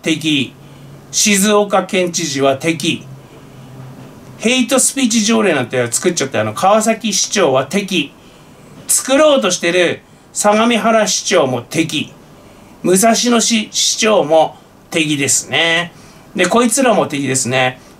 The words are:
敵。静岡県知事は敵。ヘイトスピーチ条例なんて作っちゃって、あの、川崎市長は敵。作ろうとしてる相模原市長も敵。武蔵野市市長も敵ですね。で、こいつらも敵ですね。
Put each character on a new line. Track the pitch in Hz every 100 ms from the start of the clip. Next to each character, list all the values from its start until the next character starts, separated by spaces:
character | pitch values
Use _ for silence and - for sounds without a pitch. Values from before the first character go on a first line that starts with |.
敵。 | 165 160 156 143 117 - - - - - -
静 | - 214 202 208
岡 | 208 202 202 185
県 | 190 175
知 | 170 156
事 | 135
は | 135 135
敵。 | 165 165 170 123 - - - - - - - - - - - - - -
ヘ | 220 254
イ | 226
ト | 262
ス | - -
ピ |
ー | 247
チ | 226
条 | 208 226
例 | 202
な | 147
ん | 117
て | 127 117
作 | - 180
っ |
ち | 175
ゃ | 135
っ |
て、 | 110
あ |
の、 | 107
川 | 107 185 214
崎 | 220 226 214
市 | 196 -
長 | 208 160
は | 131 131
敵。 | 196 196 180 139 - - - - - - - -
作 | - - 269
ろ | 311 269
う |
と | 196
し | 180
て | 170
る | 180 165 107 - - -
相 | - 208 214 233
模 | 233
原 | 220 226 196
市 | - -
長 | 175 135
も | 123
敵。 | - 160 160 151 - - - - - - - -
武 | 170 185
蔵 | 226
野 | 214 233 233
市 | 214 226 208
市 | - - -
長 | 214 202
も | 147 160 147 - - - -
敵 | 160 151 147
で | 135
す | - -
ね。 | 131 165 165 175 - - - - -
で、 | -
こ | 226
い | 240
つ | 285
ら | 254
も | 190 135
敵 | 143 135
で | 131
す | 120
ね。 | 131 127 131 -